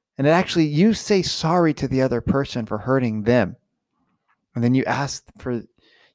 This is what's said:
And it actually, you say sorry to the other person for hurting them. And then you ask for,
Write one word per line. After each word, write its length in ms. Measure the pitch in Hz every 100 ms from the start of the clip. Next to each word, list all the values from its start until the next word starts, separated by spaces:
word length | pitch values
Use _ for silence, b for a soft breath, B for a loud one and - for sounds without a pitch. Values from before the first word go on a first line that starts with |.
| _ -
And 80 | 139
it 20 |
actually, 360 | 170 185 175 156
you 280 | 147 214
say 300 | 214 - 202
sorry 500 | - - 165 180 165
to 140 | - 131
the 160 | 131
other 180 | 131 120
person 460 | - 135 139 127 110
for 100 | 107
hurting 460 | 113 135 123 107
them. 320 | 104 123 90 - _ _ _ _ _ _ _ _ _
And 100 | 123
then 120 | 120 131
you 100 | -
ask 380 | 127 143 - - -
for, 240 | 131 120 - _ b b b